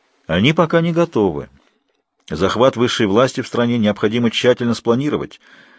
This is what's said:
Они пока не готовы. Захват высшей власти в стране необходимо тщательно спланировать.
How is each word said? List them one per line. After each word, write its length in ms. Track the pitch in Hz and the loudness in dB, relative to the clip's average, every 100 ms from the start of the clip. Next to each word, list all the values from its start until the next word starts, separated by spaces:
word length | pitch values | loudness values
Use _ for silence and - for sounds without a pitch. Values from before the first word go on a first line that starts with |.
| _ _ - | _ _ -4
Они 260 | 82 120 | 0 2
пока 280 | 160 160 170 | 2 2 2
не 100 | 170 | 0
готовы. 580 | 165 165 123 101 73 60 69 _ _ _ _ _ _ - | 0 0 2 0 -2 -10 _ _ _ _ _ _ _ -10
Захват 460 | 78 92 101 131 113 | -4 -2 2 2 2
высшей 300 | 120 - 107 | -2 0 0
власти 360 | 101 131 - | 2 0 -2
в 60 | 113 | -6
стране 300 | 113 120 120 | -2 -2 0
необходимо 540 | 104 101 107 117 117 | 0 0 -2 0 -2
тщательно 420 | - 123 123 120 | 0 2 2 0
спланировать. 640 | 110 117 120 147 101 69 - _ - - | -2 0 0 0 -4 -6 -14 _ -20 -20